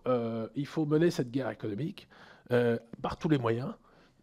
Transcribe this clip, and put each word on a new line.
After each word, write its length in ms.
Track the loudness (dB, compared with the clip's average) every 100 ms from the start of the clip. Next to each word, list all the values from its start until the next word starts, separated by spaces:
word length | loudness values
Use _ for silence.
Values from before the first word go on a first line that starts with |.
| -2
euh, 440 | 0 0 -4 -6 -6
il 100 | -4
faut 180 | -2 2
mener 260 | 4 4
cette 200 | 2 -2
guerre 180 | -2 -4
économique, 600 | -6 -6 -4 -6 -8 -18 -20 -20 -16 0
euh, 260 | 4 4 2 -2 -8
par 140 | -8 -4
tous 140 | 2
les 80 | 2
moyens, 340 | 2 0 -2 -10 _ -20 -20 _